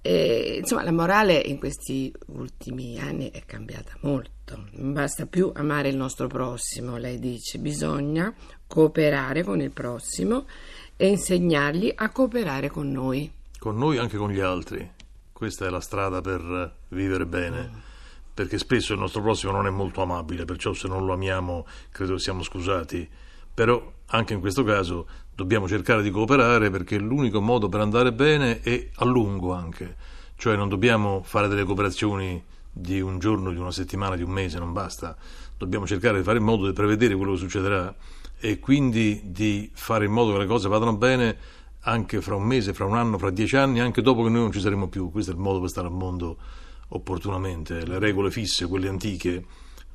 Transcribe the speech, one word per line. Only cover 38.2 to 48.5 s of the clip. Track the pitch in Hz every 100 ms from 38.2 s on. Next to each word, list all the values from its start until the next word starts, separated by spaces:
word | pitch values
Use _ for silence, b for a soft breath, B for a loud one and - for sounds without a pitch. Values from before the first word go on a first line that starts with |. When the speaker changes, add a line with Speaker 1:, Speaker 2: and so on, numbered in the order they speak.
| B -
Speaker 2:
e | 113 104
quindi | - 139 135 113 110 104
di | 101 90 107 101 107
fare | - - 113
in | 104
modo | 110 117
che | 101
le | 98
cose | 113 98
vadano | 107 117
bene | 107 123 127 120 104 B B B -
anche | - 113 98 107
fra | 92
un | 101
mese, | 101 131 101
fra | 90
un | 98 110
anno, | 117 101
fra | 98
dieci | 92 107 135
anni, | 135 120
anche | 123 117
dopo | 117 120
che | 117
noi | 117
non | 117
ci | 98
saremo | 98 98 95
più. | 98 90
Questo | 92 90
è |
il | 82
modo | 98 95
per | 90
stare | 90 87
al |
mondo | 90 92 90 85 82 B B B B B
opportunamente. | - - 92 95 95 95 82 78 82 82
Le | 92
regole | 107 95 98
fisse, | 90 98